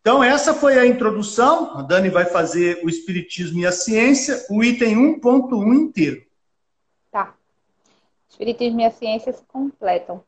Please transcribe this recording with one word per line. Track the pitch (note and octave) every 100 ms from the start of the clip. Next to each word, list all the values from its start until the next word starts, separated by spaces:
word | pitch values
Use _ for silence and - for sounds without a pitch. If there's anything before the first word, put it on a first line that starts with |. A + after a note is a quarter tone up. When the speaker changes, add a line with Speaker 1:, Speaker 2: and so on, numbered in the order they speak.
Speaker 1:
Então, | - C4+
essa | B3 C#4+ D4+
foi | - C#4+ C4
a | B3
introdução. | B3 A3 G#3 G#3 - B3+ E4 E4 -
A |
Dani | C3+ F3+ F#3+
vai | F3
fazer | F3 F3 E3 E3 F3 F3
o | E3+
Espiritismo | E3 - F3+ E3+ - E3+ E3+
e | F3+
a |
Ciência, | F3+ - A3 A#3+ C#4 - - -
o | G#3
item | A3+ A#3+ A#3 G#3+
um | C#4+ D#4
ponto | A#3+ C4 B3+ A3+
um | G#3
inteiro. | C4 D#4 - D3+ - _ _ _ _ _ _ _ _ _
Speaker 2:
Tá. | G#3 F#3+ _ _ _ _ _ _ _ _ _ _
Espiritismo | _ G#3+ A#3 A#3+ A#3
e |
a | A3+
Ciência | - A3+ A3+ -
se | B3 _
completam. | C4 C#4 - G#3+ A#3+ - F3+